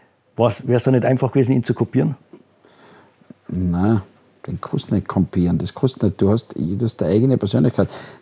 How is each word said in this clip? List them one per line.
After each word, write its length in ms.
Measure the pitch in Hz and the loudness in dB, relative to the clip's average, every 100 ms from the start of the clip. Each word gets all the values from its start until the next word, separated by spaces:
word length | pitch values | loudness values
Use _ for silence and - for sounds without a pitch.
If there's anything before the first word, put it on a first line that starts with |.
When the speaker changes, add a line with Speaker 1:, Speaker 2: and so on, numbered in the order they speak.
| _ _ _ - | _ _ _ 0
Speaker 1:
war's, 320 | 117 - 120 | 0 0 0
wär's 160 | 120 | 0
da 80 | 135 | 2
nicht 140 | 127 120 | 2 2
einfach 260 | 131 131 | 0 0
gewesen, 220 | 139 123 | 0 2
ihn 100 | 131 | 0
zu 100 | 117 | 0
kopieren? 420 | 120 117 127 156 139 _ - _ _ _ _ - - _ _ _ - - | -2 0 0 -2 -4 _ -20 _ _ _ _ -20 -20 _ _ _ -20 -10
Speaker 2:
Nein, 540 | 90 90 87 101 110 - _ _ _ - | -4 -2 0 2 0 -2 _ _ _ -12
den 120 | 92 | -10
kannst 300 | - - - | -6 -6 -2
du 40 | 98 | -4
nicht 120 | - | -2
kopieren. 500 | 98 85 92 87 85 | 0 0 0 0 0
Das 160 | 92 | -4
kannst 280 | - 131 - | -2 -2 0
du 60 | 104 | -2
nicht. 140 | - | 2
Du 80 | 98 | 2
hast, 240 | 113 - - | 2 -2 -8
du 220 | 78 98 | -6 -2
hast 160 | 113 - | -4 -2
deine 160 | 85 | 0
eigene 240 | 104 131 127 | 2 2 2
Persönlichkeit. 520 | 98 120 135 - - - - - | 2 2 2 2 -2 -4 -18 -14